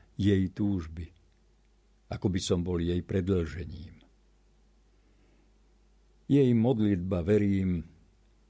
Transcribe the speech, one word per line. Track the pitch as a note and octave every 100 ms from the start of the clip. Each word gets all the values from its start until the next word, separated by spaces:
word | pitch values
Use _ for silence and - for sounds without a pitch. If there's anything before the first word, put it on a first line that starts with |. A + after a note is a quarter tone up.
| _
jej | - G2+ G2 F#2
túžby, | - G#2 F#2+ D#2+ D#2+ D#2+ - _ _ _ _ _ _ _ _ -
ako | A#2 A2
by | F2+
som | - F2+
bol | F2 F2
jej | E2+ F2+
predĺžením. | - F#2+ F2+ F#2 D#2+ E2 - D#2 - - _ _ _ _ _ _ _ _ _ _ _ _ _ _ _ _ _ _ _ _ _ _ -
Jej | C#3+ B2+
modlitba, | A#2 A2+ A#2 G#2 F#2+ F#2 F2+ E2
verím, | G#2 G2+ G2 F#2 F2 - - _ _ _ _